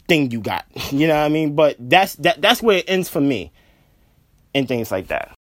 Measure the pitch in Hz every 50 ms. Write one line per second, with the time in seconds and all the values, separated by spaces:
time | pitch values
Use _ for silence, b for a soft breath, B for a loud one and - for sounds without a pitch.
0 | _ - 175 151 143 127 117 117 101 113 95 - - - _ - - - 139 139
1 | 156 165 156 151 151 151 151 156 160 147 147 156 156 147 - - 120 123 160 185
2 | 196 190 - - 143 175 165 147 160 208 240 - 226 233 202 180 - - 190 190
3 | 175 - - 160 143 139 131 101 85 78 - _ _ _ _ _ _ _ _ _
4 | _ _ _ _ _ _ _ _ _ _ - 139 135 113 127 117 113 - 101 95
5 | 92 - - - - - - _ _